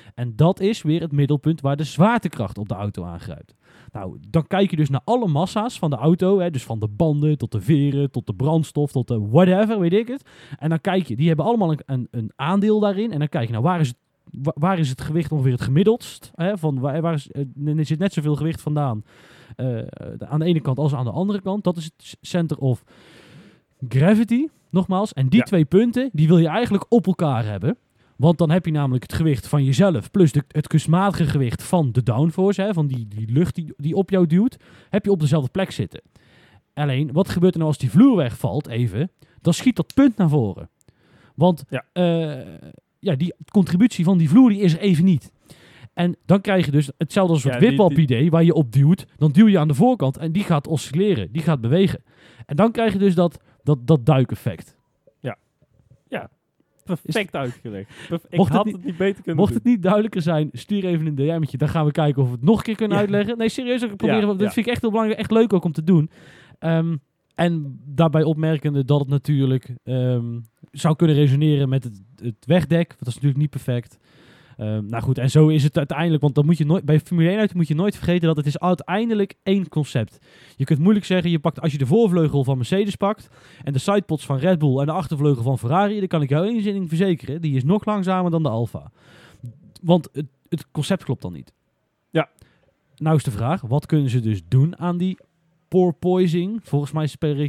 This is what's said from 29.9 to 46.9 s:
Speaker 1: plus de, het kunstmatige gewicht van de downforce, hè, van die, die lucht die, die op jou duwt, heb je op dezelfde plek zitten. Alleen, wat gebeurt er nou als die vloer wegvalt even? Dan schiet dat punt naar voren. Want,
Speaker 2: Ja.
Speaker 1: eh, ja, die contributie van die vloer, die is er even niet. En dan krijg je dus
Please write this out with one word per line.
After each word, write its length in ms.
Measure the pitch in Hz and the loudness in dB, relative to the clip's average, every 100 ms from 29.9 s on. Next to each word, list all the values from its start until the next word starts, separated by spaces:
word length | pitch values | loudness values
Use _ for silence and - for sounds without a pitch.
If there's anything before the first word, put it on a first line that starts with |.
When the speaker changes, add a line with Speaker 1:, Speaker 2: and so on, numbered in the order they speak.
| 127 - | 2 -2
Speaker 1:
plus 220 | 202 165 | 4 4
de, 120 | 143 - | 2 -4
het 180 | 151 - | -6 0
kunstmatige 600 | 156 - 175 202 160 156 | 0 2 2 2 0 0
gewicht 360 | 147 123 - | 0 -2 -4
van 300 | - 180 139 | -2 0 0
de 100 | 123 | 0
downforce, 600 | 123 113 160 185 190 196 | 0 0 0 2 0 0
hè, 100 | 202 | -2
van 140 | 170 143 | -2 -2
die, 220 | 127 107 | -4 -8
die 220 | 104 110 | -8 -2
lucht 220 | 131 175 | 0 0
die, 180 | - 156 - | -4 -10 -8
die 200 | 143 139 | -4 -2
op 140 | 185 | 0
jou 160 | 190 170 | 2 4
duwt, 300 | 175 247 - _ - _ | 4 2 -2 _ -20 _
heb 140 | 202 | -4
je 60 | 202 | 0
op 100 | 185 | 0
dezelfde 300 | 147 160 127 | 2 0 0
plek 200 | 190 190 | -4 -4
zitten. 300 | - 98 - - _ _ _ _ _ _ | -4 -8 -8 -20 _ _ _ _ _ _
Alleen, 380 | - 147 131 147 | -6 -2 -2 -2
wat 160 | 143 196 | -2 0
gebeurt 240 | 175 180 | 4 4
er 60 | 165 | 4
nou 120 | 156 | 0
als 100 | - | 0
die 100 | 123 | 2
vloer 260 | 156 269 208 | 6 6 6
wegvalt 520 | 123 - 110 131 - | 0 -2 -4 -4 -4
even? 420 | 117 120 101 180 _ _ _ | -2 -2 -2 -6 _ _ _
Dan 120 | 165 | -2
schiet 220 | - 254 208 | 2 0 0
dat 180 | - | -2
punt 220 | - 277 214 | 2 2 4
naar 120 | 165 | 2
voren. 400 | 147 104 85 85 _ _ _ _ _ _ | 2 0 -6 -14 _ _ _ _ _ _
Want, 300 | - 175 160 - | 0 0 0 -4
Speaker 2:
Ja. 160 | 127 - | -10 -8
Speaker 1:
eh, 460 | 180 175 165 156 131 87 80 - - _ _ | -2 0 0 -2 -8 -14 -18 -20 -20 _ _
ja, 160 | 196 131 | -2 -2
die 180 | 175 - - | -2 -6 -2
contributie 540 | 208 165 175 247 - | 2 2 4 2 2
van 140 | 165 185 | 2 4
die 100 | 156 | 6
vloer, 200 | 208 254 | 8 6
die 100 | 202 | 6
is 120 | 185 | 2
er 60 | 156 | 2
even 240 | 208 156 | 2 4
niet. 280 | 190 160 - _ _ - _ - - | 4 2 -2 _ _ -20 _ -20 -14
En 220 | - 175 - - | -4 -2 -2 2
dan 140 | 196 | 2
krijg 240 | 202 190 | 2 0
je 60 | 160 | 2
dus 200 | 143 139 | 0 0